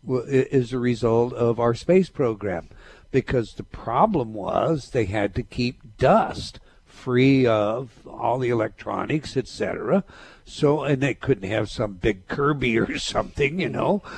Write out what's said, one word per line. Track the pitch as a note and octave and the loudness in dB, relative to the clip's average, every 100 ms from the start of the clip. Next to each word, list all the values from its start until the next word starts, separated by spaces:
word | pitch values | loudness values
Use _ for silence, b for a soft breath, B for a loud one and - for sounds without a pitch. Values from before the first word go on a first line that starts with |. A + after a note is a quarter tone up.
wa-, | - B2+ | -4 -4
i-, | A#2 C3+ B2+ | 0 2 2
is | C#3 A#2+ | 2 0
a | B2+ | 0
result | B2 A2+ A#2+ A#2 A#2+ | 0 2 2 4 2
of | A#2+ A#2 A#2 | 2 0 2
our | A#2+ | 2
space | A#2 - F#3 F3+ | 0 4 4 4
program, | - B2 G#2+ G#2 F2 - - B B B | 0 -2 -2 -4 -6 -8 -18 B B B
because | C3+ - C3 A2 | -2 0 -2 -2
the | - | -8
problem | G#2 - - B2 A3 F3+ A2+ | -14 -12 -4 2 2 2 -4
was | A2 F#2 F2 A#2 D#3 - | -6 -2 0 0 -2 -2
they | B2+ G2 | -2 -2
had | G#2+ G2+ B2 | 0 -2 -4
to | |
keep | A#2+ - B2 - - - | -6 -4 -4 -4 -14 0
dust | C3 G#3 G3 - - - b b b | 4 4 2 -6 -12 -14 b b b
free | - - B2 C3+ C3+ B2 | -12 0 4 6 6 4
of | G#2+ G#2 A#2 C3 - - | 4 2 -2 -8 -14 -18
all | - A#2 B2+ | -6 -2 0
the | B2 | 0
electronics, | A#2 A2 - - G2 F#2+ D3+ - C3+ | 0 -2 -6 -8 -6 -4 -4 -4 -6
et | - | -6
cetera. | - G#2 F2 G#2 F#3+ - B B B B | -4 -6 -4 0 0 -2 B B B B
So, | - C#3+ D3+ | 0 2 2
and | C#3 C3+ | 0 0
they | C#3 | 0
couldn't | - - B2 F#2+ | -2 -2 -2 0
have | G#2+ G#2+ | -2 -2
some | - G#2+ | -4 -6
big | F#2 A2+ G2 - | -2 -2 -2 -4
Kirby | - C#3+ D3 B2+ A2+ | -2 0 0 2 2
<laughs> | |
or | - D3+ | 0 -2
something, | - F#3+ - - C#3 F3 | -4 -4 -4 -2 -2 0
you | D#3 | -4
know, | - A#2+ G3+ - | -2 0 0 -4